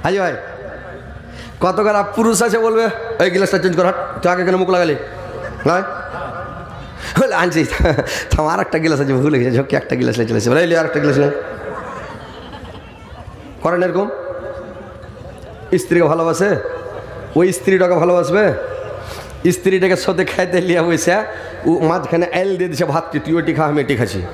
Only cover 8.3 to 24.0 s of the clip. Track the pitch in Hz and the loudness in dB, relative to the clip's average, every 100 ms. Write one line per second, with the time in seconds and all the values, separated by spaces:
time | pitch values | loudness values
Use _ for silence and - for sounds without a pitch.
8.3 | - 156 180 190 160 160 147 139 131 147 | 0 2 0 0 0 2 2 2 2 4
9.3 | 143 123 120 139 - - 131 123 113 113 | 4 4 2 2 0 0 0 0 0 0
10.3 | 113 113 139 170 170 160 151 147 135 143 | 2 4 4 4 4 2 2 2 4 2
11.3 | - - - - - - - - - - | 2 -6 -10 -10 -10 -10 -12 -12 -14 -16
12.3 | - - - - - - - - - - | -16 -16 -14 -14 -16 -16 -20 -18 -16 -16
13.3 | - - - 156 175 180 175 208 - - | -16 -18 -4 -2 2 0 0 -2 -4 -8
14.3 | - - - - - - - - - - | -10 -10 -10 -12 -14 -16 -16 -16 -16 -16
15.3 | - - - - 185 - 170 165 160 165 | -16 -16 -16 -2 -2 2 4 4 2 0
16.3 | 160 196 165 - - - - - - - | 2 2 2 -2 -8 -10 -12 -12 -14 -2
17.3 | 147 180 - - 190 180 175 175 180 156 | 2 2 2 2 4 4 4 4 4 4
18.3 | 185 208 131 - - - - - - - | 4 4 2 -4 -8 -8 -10 -10 -12 -12
19.3 | - 165 175 190 190 185 180 185 180 175 | 0 2 2 2 4 4 2 2 0 0
20.3 | - 185 180 180 175 165 165 170 185 214 | 0 2 2 2 2 4 2 2 2 0
21.3 | - - - 123 160 156 180 - 170 175 | -8 -12 -4 0 2 4 2 0 0 2
22.3 | 170 190 185 180 143 160 151 - 151 - | 0 0 0 -2 0 0 0 -2 -6 0
23.3 | 165 165 143 156 147 131 131 | 0 2 2 2 2 0 0